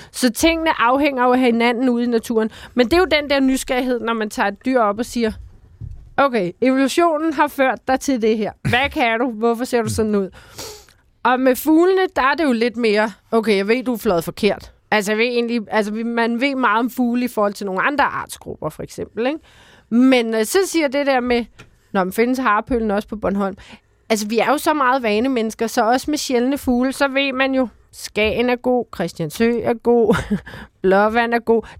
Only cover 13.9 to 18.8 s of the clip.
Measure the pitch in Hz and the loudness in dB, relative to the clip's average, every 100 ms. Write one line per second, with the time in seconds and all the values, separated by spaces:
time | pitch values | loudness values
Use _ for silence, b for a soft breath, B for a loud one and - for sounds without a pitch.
13.9 | 226 226 175 170 - 202 - - _ - | -2 0 0 -2 -2 -2 -2 -8 _ -2
14.9 | 214 202 214 240 240 233 240 202 214 208 | -2 0 0 0 0 -2 -2 -2 -2 -2
15.9 | 214 233 233 233 233 277 262 240 214 240 | -4 -4 -2 0 0 -2 0 0 2 0
16.9 | - 240 240 247 220 208 208 196 185 202 | 0 0 0 -2 0 -2 -2 -6 -2 -2
17.9 | 285 226 135 80 - - - 151 - | -2 -4 -6 -10 -14 -14 -10 -10 -10